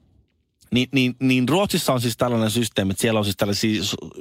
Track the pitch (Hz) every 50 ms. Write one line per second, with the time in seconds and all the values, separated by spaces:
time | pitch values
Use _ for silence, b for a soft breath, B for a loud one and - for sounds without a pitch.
0 | _ _ _ _ _ _ _ _ _ _ _ _ _ _ - 123 127 123 - 135
1 | 127 123 123 - 131 131 127 127 127 117 143 185 208 196 - 175 - - 135 123
2 | 117 123 110 - 131 123 123 113 110 110 107 120 120 107 - - 101 95 98 -
3 | - 117 110 110 104 101 95 - - 101 101 - - 110 107 - - 107 - -
4 | - - - -